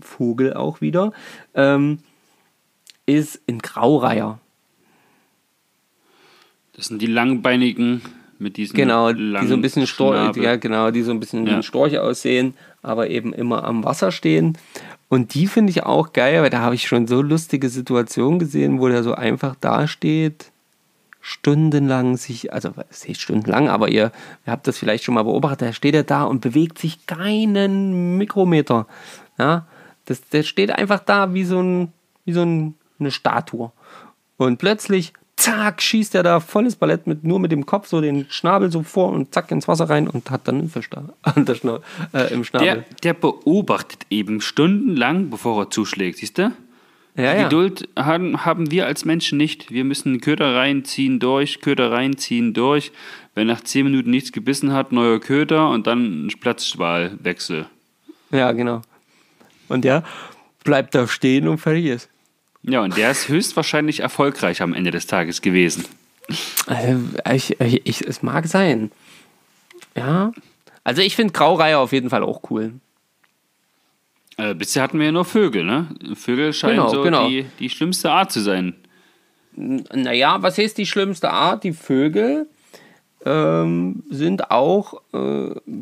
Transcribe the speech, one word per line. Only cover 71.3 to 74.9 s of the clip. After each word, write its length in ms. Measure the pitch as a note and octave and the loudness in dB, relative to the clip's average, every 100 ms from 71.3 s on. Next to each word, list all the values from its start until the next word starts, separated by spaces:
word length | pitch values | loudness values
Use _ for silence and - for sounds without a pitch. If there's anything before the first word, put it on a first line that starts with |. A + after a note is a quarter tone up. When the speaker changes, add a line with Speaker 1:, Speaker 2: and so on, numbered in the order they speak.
Speaker 1:
Graureiher 460 | - D3+ E3+ D#3 D3+ | 4 4 4 4 4
auf 120 | B2+ | 4
jeden 160 | C3+ B2 | 2 0
Fall 120 | A#2+ | 0
auch 200 | - - - | -2 -4 -6
cool. 240 | A2+ A2 B2+ _ _ _ _ _ _ _ _ _ _ _ _ _ _ _ - | -4 -4 -8 _ _ _ _ _ _ _ _ _ _ _ _ _ _ _ -8
Speaker 2:
Äh, 180 | G#2+ | -6
bisher 280 | F2 - D3 | -6 -4 -2
hatten 160 | C3+ | 0